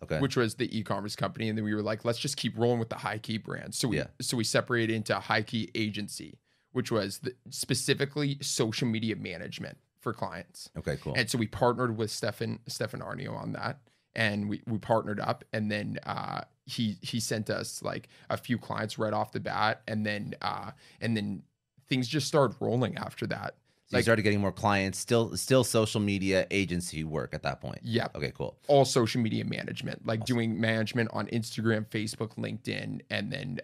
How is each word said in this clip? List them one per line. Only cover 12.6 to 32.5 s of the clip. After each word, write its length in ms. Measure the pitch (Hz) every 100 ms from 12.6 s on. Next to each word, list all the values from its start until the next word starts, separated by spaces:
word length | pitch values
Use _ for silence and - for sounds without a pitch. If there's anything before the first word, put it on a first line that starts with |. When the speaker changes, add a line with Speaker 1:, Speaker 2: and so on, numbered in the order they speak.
| -
Speaker 2:
Stefan 320 | - 113 -
Arnio 340 | - 101 104
on 200 | 107 110
that. 260 | 104 107 117 _ _ _
And 360 | - 113 104 104
we, 120 | 101 -
we 120 | 110
partnered 420 | - 113 - 104
up, 240 | - 123 -
and 180 | 110 107
then, 260 | 104 107 107
uh, 380 | - 95 101 - - _ -
he, 320 | - 110 -
he 200 | - 123
sent 280 | - 113 107
us, 320 | 101 - -
like, 280 | - - - - -
a 60 | 110
few 220 | - 113
clients 420 | - 107 107 -
right 140 | 110
off 180 | 104 107
the 80 | -
bat. 420 | 101 95 107 - -
And 180 | 110 107
then, 300 | 104 104 98
uh, 300 | - 98 101 - - -
and 160 | 117 110
then 280 | 101 98 - _ _ _ -
things 220 | 131 120
just 180 | 151 143
started 300 | 156 131 -
rolling 380 | 110 120 117 -
after 280 | - - 107
that. 280 | 110 104 - _ _ -
Speaker 1:
So 60 | 127
you 40 |
Speaker 2:
Like 40 |
Speaker 1:
started 200 | 117 110
getting 180 | 104 104
more 100 | 98
clients, 480 | - 101 101 95 90
still, 380 | - 117 117 -
still 260 | - 131
social 380 | 117 113 107 113
media 440 | 104 98 95 92 -
agency 540 | 98 90 87 87 76 78
work 280 | 76 64
at 100 | 78
that 180 | 71 65
point? 180 | - -
Speaker 2:
Yep. 340 | 120 113 - -
Speaker 1:
Okay, 160 | 71 -
cool. 240 | 67 - -
Speaker 2:
All 160 | 143
social 380 | 127 135 113 123
media 240 | 110 110 110
management, 600 | 110 - 117 - - 117
like 180 | 113
Speaker 1:
Awesome. 120 | 110 120
Speaker 2:
doing 240 | 113 107
management 500 | 113 110 110 123 113
on 140 | 104 104
Instagram, 600 | 117 113 - 110 110 110
Facebook, 480 | 113 104 - 113 -
LinkedIn, 640 | 110